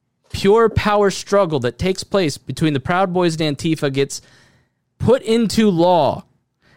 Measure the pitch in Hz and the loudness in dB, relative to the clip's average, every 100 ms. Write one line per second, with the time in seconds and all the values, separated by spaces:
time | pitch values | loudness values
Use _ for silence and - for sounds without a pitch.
0 | _ _ _ - 196 214 226 - - 208 | _ _ _ -4 2 4 4 2 0 2
1 | 202 185 - 202 185 151 123 - 185 190 | 2 -2 -2 0 0 0 -4 -2 -4 -4
2 | - 202 170 - - 135 160 143 - 180 | -4 -2 -2 -4 -10 -4 -2 -2 -2 -2
3 | 190 180 175 160 156 143 165 156 147 135 | 0 0 -2 0 -4 -2 -4 -2 -2 -2
4 | 139 - - _ _ _ _ _ _ - | -4 -6 -18 _ _ _ _ _ _ -4
5 | - 254 - 226 226 - 214 170 175 180 | 0 0 2 0 0 2 2 4 4 4
6 | 135 - - _ _ _ _ | 2 -2 -8 _ _ _ _